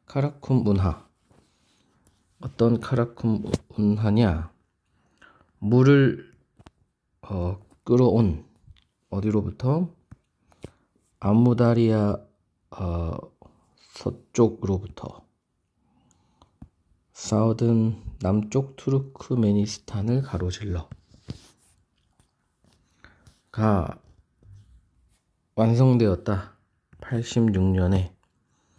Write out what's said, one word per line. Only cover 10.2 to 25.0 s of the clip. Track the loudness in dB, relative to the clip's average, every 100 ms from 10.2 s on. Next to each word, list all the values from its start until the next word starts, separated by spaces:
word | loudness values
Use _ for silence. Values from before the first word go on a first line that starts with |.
| _ _ _ _ -20 _ _ _ _ _
아무다리아, | 0 4 4 4 2 2 2 2 0 -4 -10 _ _ _ _
어, | -10 -6 -4 -6 -8 -14 _ -20 _ _ _ _
서쪽으로부터 | -10 -8 -8 _ 2 2 0 -4 -4 -6 -16 -16 -18 _ _ _ _ _ _ _ _ _ _ _ _ _ _ -20 _ _ _ _
사우든, | -18 -4 0 0 0 0 2 0 -4 -12 -6
남쪽 | -2 -2 0 -4 -4
투르크메니스탄을 | -8 -4 -2 -4 -12 -6 0 2 2 -2 -8 -10 -6 -2 -4
가로질러 | -4 -6 -6 -6 -8 -8 -10 -18 _ _ -18 -18 -20 _ _ _ _ _ _ _ _ _ _ _ _ _ _ _ -20 _ _ _ _
가 | -2 0 0 -2 -10 _ _ _ _ -20 -20 -20 -20 _ _